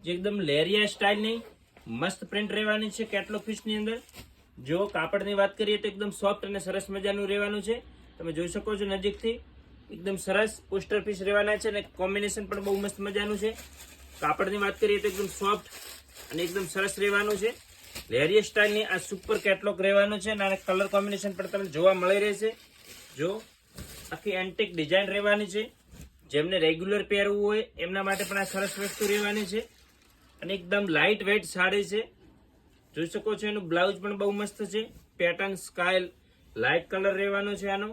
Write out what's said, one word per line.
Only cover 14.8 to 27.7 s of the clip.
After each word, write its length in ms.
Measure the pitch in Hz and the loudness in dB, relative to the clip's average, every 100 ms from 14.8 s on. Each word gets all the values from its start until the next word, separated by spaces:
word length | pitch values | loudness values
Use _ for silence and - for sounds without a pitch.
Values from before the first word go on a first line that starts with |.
કરીએ 180 | 208 202 | 2 4
તો 40 | 202 | 0
એકદમ 180 | 190 196 - | -2 -6 0
સોફ્ટ 260 | 196 214 - - - - - - - | 0 0 -4 -16 -16 -18 -20 -20 -10
અને 100 | 160 | -4
એકદમ 220 | 175 190 180 | -2 -2 -4
સરસ 200 | 196 196 196 | -2 -2 2
રહેવાનું 360 | 202 202 208 202 | 2 4 2 0
છે. 80 | 214 - - - - - - | 0 -4 -18 -20 -16 -16 -2
લેરિયા 340 | 117 156 208 208 | 2 6 4 4
સ્ટાઇલની 360 | 214 208 208 214 | 2 4 2 0
આ 120 | 180 - | -2 -4
સુપર 280 | 196 - 214 | -10 -2 0
કેટલોગ 320 | 202 190 196 180 | 2 2 0 2
રહેવાનું 340 | 196 202 202 208 | 4 6 4 2
છે 80 | 202 | -2
અને 120 | 208 | 0
આના 200 | 196 190 | 0 0
કલર 220 | - 190 196 | 0 0 2
કોમ્બિનેશન 380 | 202 202 196 202 185 | 2 0 -2 -4 -4
પણ 140 | 180 | -4
તમને 160 | 196 196 | -4 -2
જોવા 200 | 147 185 185 | 6 6 6
મળી 240 | 180 202 | 4 4
રહેશે. 240 | 208 196 220 - - - - - - - | 2 0 -2 -4 -20 -20 -20 -20 -18 -4
જો 100 | 165 214 - _ _ - - - - | -4 -4 -12 _ _ -18 -16 -16 -12
આખી 220 | 175 208 185 | -6 -4 -2
એન્ટિક 280 | 190 185 208 | -4 -2 -2
ડિઝાઇન 340 | 170 151 185 196 | -2 2 2 2
રહેવાની 360 | 202 208 208 202 | 0 2 2 0
છે. 100 | 202 226 _ _ - - _ - | -4 -6 _ _ -20 -20 _ -2
જેમને 260 | 143 160 185 | 0 2 4
રેગ્યુલર 380 | 160 160 190 208 202 | 4 2 0 0 2
પહેરવું 300 | 202 202 208 208 | 2 4 2 2
હોય 160 | 214 - | 2 -2